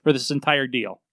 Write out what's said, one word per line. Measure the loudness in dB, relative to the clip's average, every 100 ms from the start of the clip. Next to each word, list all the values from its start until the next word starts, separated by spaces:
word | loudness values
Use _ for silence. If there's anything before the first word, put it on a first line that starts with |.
for | 0
this | 0 -2
entire | -2 2 0 0
deal. | -4 -4 -10 _